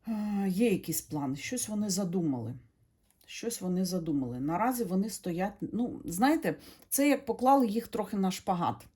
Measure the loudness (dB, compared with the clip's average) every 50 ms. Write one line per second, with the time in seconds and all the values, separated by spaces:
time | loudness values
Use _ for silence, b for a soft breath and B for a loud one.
0 | _ -4 -4 -2 -2 -2 0 0 0 0 2 4 4 4 4 2 0 -4 -4 -4
1 | -4 -4 -4 -4 -2 -2 -4 -4 -6 -6 -6 -6 -4 -4 -2 -2 -2 0 0 0
2 | -2 0 0 0 0 0 0 -2 -4 -6 -8 -10 -14 _ _ _ _ _ _ _
3 | _ _ _ _ _ -16 -14 -6 -6 -6 -6 -4 -2 -2 0 0 0 0 -2 -2
4 | -2 0 0 0 0 -2 -4 -4 -2 -2 0 2 2 2 2 0 -2 0 2 0
5 | 0 0 -4 -6 -6 -4 -2 0 -2 -2 -2 -6 -8 -6 -2 -2 -2 -2 -4 -8
6 | -8 -6 0 4 4 4 4 4 2 -2 -2 B B B B B B B 0 2
7 | 4 4 4 2 0 -4 -4 2 4 6 6 6 6 4 2 -2 -4 -4 -4 -4
8 | -4 -2 0 0 0 0 0 -2 -2 -2 0 2 2 0 -2 -4 -10 -20 _